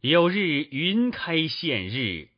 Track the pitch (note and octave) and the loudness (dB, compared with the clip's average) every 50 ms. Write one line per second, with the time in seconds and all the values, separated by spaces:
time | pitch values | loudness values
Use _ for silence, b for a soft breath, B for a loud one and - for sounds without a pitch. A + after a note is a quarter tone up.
0 | - C3 D3+ F3 E3+ F3 F3+ G#3 G3+ F3 D3+ C#3 D3+ - C3+ C3+ D#3 F3+ G3 A3+ | 2 4 4 6 4 4 2 2 0 0 0 -2 -2 -4 -6 -4 -2 0 2 2
1 | A#3+ B3 - - - - E3 E3 D#3+ D#3 - - - E3 C3+ G#2 F#2 F#2 G#2+ C3 | 2 0 -2 -4 -6 -2 0 0 0 -2 -4 -6 -4 -2 -2 -2 -2 -4 -4 -2
2 | B2+ G#2 F2+ E2 D2 _ _ | -2 -4 -4 -6 -10 _ _